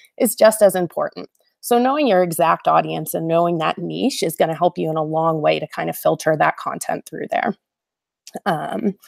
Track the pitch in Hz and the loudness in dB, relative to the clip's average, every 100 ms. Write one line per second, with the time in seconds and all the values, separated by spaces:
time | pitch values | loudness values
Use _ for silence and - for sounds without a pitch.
0 | _ - 254 - 220 220 202 185 175 - | _ -2 -2 4 4 6 4 4 -2 -4
1 | 151 - - _ _ _ - 240 254 294 | -6 -8 -18 _ _ _ 0 2 2 2
2 | 277 180 180 165 165 170 - 160 156 160 | 2 4 2 2 2 2 2 2 2 -4
3 | 156 175 165 165 170 170 160 - 170 156 | -6 -4 0 2 2 0 -2 -4 -6 -2
4 | 233 - 165 - 165 160 175 175 165 160 | -2 -2 -4 0 -2 2 0 0 -2 -2
5 | 156 156 165 160 151 156 151 - 165 - | -2 0 0 2 0 0 -4 -6 -6 -2
6 | 160 160 - 156 156 - - - - 170 | -2 0 0 0 0 -2 -8 -8 -6 -8
7 | - 156 147 - - - _ _ _ _ | -8 -12 -4 -2 -2 -6 _ _ _ _
8 | _ _ - - 202 156 151 - 202 190 | _ _ -18 -8 -4 -4 -4 -4 -4 -4